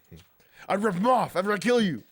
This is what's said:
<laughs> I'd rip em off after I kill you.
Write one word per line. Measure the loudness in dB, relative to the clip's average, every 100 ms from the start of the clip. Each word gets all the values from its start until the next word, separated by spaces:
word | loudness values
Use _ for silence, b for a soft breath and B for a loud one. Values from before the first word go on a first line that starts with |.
| _
<laughs> | -20 -20 _ _ _ -6
I'd | -2
rip | -2 0
em | 2
off | 2 0 -4
after | -2
I | -2
kill | 2 2
you. | 2 -2 -10